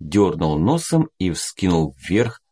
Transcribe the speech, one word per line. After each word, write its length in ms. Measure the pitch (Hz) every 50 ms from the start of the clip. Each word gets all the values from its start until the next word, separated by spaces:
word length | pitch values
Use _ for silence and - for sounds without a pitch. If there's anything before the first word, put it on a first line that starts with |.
дёрнул 580 | - 73 87 104 101 90 - 82 80 78 76 76
носом 500 | 85 117 160 170 - - 165 160 - - - _
и 120 | 95 90
вскинул 640 | 80 - - - - - 98 92 87 82 80 71 -
вверх 440 | - - - 90 107 123 120 - - _ _